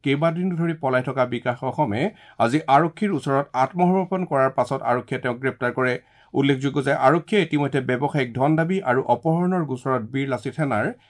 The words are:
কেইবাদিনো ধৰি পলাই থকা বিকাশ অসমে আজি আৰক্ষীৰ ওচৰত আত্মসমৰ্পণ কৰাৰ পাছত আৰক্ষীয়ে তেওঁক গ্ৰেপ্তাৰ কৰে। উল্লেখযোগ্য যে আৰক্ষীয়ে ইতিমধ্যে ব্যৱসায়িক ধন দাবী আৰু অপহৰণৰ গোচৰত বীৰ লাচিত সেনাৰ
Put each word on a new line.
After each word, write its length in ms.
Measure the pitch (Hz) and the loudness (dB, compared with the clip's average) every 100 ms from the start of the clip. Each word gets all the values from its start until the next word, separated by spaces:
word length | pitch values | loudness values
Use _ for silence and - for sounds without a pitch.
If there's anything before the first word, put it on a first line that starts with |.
কেইবাদিনো 540 | 139 139 165 165 185 170 | -2 2 0 0 -2 -2
ধৰি 140 | 165 160 | -2 -2
পলাই 200 | 135 127 135 | 0 0 0
থকা 180 | 127 123 | 0 0
বিকাশ 280 | 123 123 120 131 | -2 -4 -4 -4
অসমে 320 | 151 135 107 196 - - - | -2 -2 0 -2 -6 -12 -2
আজি 140 | 117 151 160 139 | 0 0 4 4
আৰক্ষীৰ 380 | 165 - 208 151 | 4 -2 -2 -2
ওচৰত 280 | 139 139 139 127 | 0 -2 0 -2
আত্মসমৰ্পণ 580 | 135 175 180 190 185 185 175 | 0 2 2 2 0 -4 -2
কৰাৰ 220 | 139 131 - | 0 2 0
পাছত 220 | 208 135 117 | -2 -2 0
আৰক্ষীয়ে 320 | 123 117 127 | -2 -2 -4
তেওঁক 160 | 127 123 | -4 -4
গ্ৰেপ্তাৰ 300 | 131 - 123 123 | -4 -2 -2 0
কৰে। 160 | 127 123 - _ _ | 0 -2 -8 _ _
উল্লেখযোগ্য 440 | 135 139 131 139 139 135 | 0 2 2 0 0 0
যে 40 | 139 131 | 2 4
আৰক্ষীয়ে 360 | 165 - 208 160 | 4 2 0 2
ইতিমধ্যে 340 | 147 139 139 127 | 0 0 0 0
ব্যৱসায়িক 480 | 127 143 147 120 117 | -2 0 -2 -2 0
ধন 120 | 143 156 | 2 2
দাবী 200 | 165 190 131 | 0 -2 0
আৰু 100 | 127 131 | 0 0
অপহৰণৰ 500 | 120 160 165 180 185 147 | 0 0 0 0 0 -2
গোচৰত 320 | 131 139 127 113 | -4 -2 -2 -2
বীৰ 160 | 135 139 | -4 -2
লাচিত 200 | 123 135 - | -4 -4 -4
সেনাৰ 260 | 147 107 151 - | -2 0 -2 -6